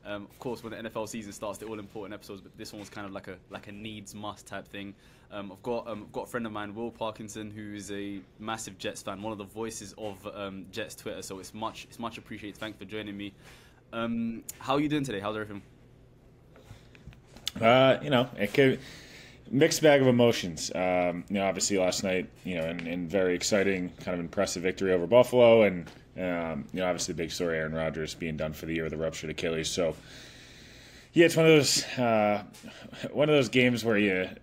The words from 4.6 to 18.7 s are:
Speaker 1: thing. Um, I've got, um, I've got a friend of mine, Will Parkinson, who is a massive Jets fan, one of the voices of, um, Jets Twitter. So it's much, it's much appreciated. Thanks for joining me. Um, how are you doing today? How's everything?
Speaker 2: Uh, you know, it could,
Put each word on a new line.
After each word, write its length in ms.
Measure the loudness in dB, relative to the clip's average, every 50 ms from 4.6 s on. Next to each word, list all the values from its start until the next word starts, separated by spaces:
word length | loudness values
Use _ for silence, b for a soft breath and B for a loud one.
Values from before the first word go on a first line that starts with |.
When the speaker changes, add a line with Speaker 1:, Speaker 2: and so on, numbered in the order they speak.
| -12 -12
Speaker 1:
thing. 260 | -14 -12 -12 -12 -14 b b b b b b b
Um, 180 | -12 -12 -12 -12
I've 140 | -16 -10 -6
got, 240 | -6 -6 -6 -6 -8
um, 160 | -12 -12 -12
I've 60 | -12
got 100 | -10 -10
a 40 | -10 -8
friend 180 | -8 -8 -6
of 60 | -6
mine, 240 | -8 -8 -10 -10 -8
Will 160 | -8 -8 -10
Parkinson, 580 | -8 -8 -8 -8 -8 -10 -14 -12 -10 -12 -12 -12
who 240 | -12 -14 -12 -12 -12
is 160 | -12 -10 -8
a 300 | -8 -8 -8 -8 -10 -10 -12 -16 _ -12
massive 400 | -8 -8 -8 -8 -8 -14 -12 -8
Jets 240 | -8 -8 -8 -8
fan, 180 | -10 -10 -10 -8
one 120 | -8 -8
of 60 | -8 -8
the 60 | -12
voices 500 | -12 -8 -8 -8 -8 -8 -10 -14 -16 -14 -10
of, 260 | -10 -10 -10 -10 -14 -12
um, 340 | -10 -8 -8 -8 -8 -12 -14 -10
Jets 240 | -8 -10 -8 -8 -12
Twitter. 260 | -12 -12 -10 -10 -10
So 200 | -10 -12 -12 -12
it's 120 | -12 -14
much, 320 | -10 -8 -8 -8 -8 -10 -18 -18
it's 80 | -12 -10
much 200 | -10 -10 -10 -12
appreciated. 420 | -14 -14 -14 -12 -12 -14 -12 -10
Thanks 180 | -10 -10 -10 -12
for 60 | -14
joining 320 | -10 -8 -8 -8 -8 -8
me. 180 | -8 -10 -10 -12 b b b b b b b b b b _
Um, 520 | -6 -4 -4 -2 -2 -2 -4 -4 -6 -8 -12 -14 -16 -12
how 140 | -4 -2 0
are 60 | 0
you 80 | 2 0
doing 140 | 0 -2
today? 160 | -2 -2 -4 -4
How's 160 | -4 -4 -4
everything? 280 | -4 -8 -8 -10 -14 -16 -18 -20 -20 -20 -20 -20 -20 -20 -20 _ -20 _ -20 -20 _ -20 -20 -20 -20 b b b b b b b b b b -20 -20 -20 -20 -20 -12 -12 -10 -4 4
Speaker 2:
Uh, 360 | 6 6 8 8 8 6 6 4
you 100 | 2 2
know, 200 | 2 2 2 0 -2 -4
it 160 | -4 0 4
could, 240 | 6 6 6